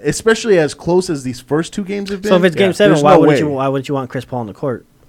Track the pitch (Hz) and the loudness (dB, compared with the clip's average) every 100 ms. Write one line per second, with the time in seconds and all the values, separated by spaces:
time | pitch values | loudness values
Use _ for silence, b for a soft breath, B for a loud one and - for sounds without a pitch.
0 | 143 - 220 226 240 185 147 - 170 180 | -4 -2 0 0 2 2 0 -4 -2 -2
1 | 185 147 127 120 - 147 165 - 190 202 | 0 -4 -6 -10 -4 -4 -4 -8 -8 -8
2 | 196 196 208 185 185 156 196 170 208 156 | -8 -8 0 2 2 2 0 2 4 4
3 | 143 165 147 139 151 135 135 135 127 135 | 6 6 6 4 0 -2 -2 -2 -4 -6
4 | 127 135 - 127 110 - 143 117 - _ | -4 -8 -8 -8 -8 -8 -6 -6 -10 _